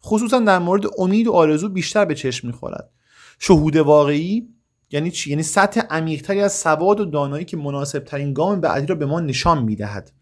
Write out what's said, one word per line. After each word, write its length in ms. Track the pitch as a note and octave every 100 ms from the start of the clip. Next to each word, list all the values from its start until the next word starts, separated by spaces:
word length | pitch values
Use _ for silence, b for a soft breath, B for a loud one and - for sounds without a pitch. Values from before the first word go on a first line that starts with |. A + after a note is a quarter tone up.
خصوصاً 340 | - G#3+ A#3 B3+
در 200 | G#3+ F#3
مورد 240 | F3 G3 G#3 -
امید 280 | F#3 G#3 A#3
و 60 |
آرزو 360 | F3+ D#3 D3+ G3+
بیشتر 360 | F#3 D#3+ G#3+
به 100 | F#3+
چشم 320 | C#3 C3+ B2 B2
می‌خورد. 440 | A#2 - - - _ b b b b
شهود 380 | - E3+ D3+ D#3
واقعی 720 | C#3+ D3+ D3 D3 E3+ A3 A#3 _ _ _ _
یعنی 200 | D3 E3
چی؟ 200 | F3 D3
یعنی 120 | D3
سطح 380 | D#3+ G#3 G3+ A3+
عمیق‌تری 600 | - D#3+ D#3+ D3+ - G3+
از 120 | G3+
سواد 480 | - E3 D3+ F3+ G#3
و 40 |
دانایی 400 | G3 D3 C#3+ C#3+
که 120 | F3 E3+
مناسب‌ترین 760 | C#3+ C#3 C#3+ C#3 B2+ C#3+ C#3+
گام 280 | C#3 F3 G3+
بعدی 260 | - G#2+ C#3+
را 80 |
به 120 | F3 C#3+
ما 140 | E3
نشان 420 | D#3+ B2 F3 D#3
می‌دهد 480 | A2+ G#2 G#2 G2+ - _